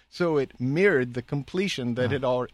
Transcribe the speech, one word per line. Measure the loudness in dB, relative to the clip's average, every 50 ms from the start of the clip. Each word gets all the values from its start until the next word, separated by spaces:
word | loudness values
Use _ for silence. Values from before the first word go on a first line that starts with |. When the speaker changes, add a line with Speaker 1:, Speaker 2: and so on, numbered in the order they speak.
| _ _
Speaker 1:
so | -6 -2 0 2 2 2
it | 0 -2 -4 -4
mirrored | -2 0 2 4 4 4 4 4 2 0 -4
the | -8 -6
completion | -4 -4 -6 -6 -4 -4 -4 -2 -2 -4 -4 -4 -2 -2
that | 0 0
Speaker 2:
Oh. | 0
Speaker 1:
had | 0 0 0
al-, | 0 0 0 -2 -4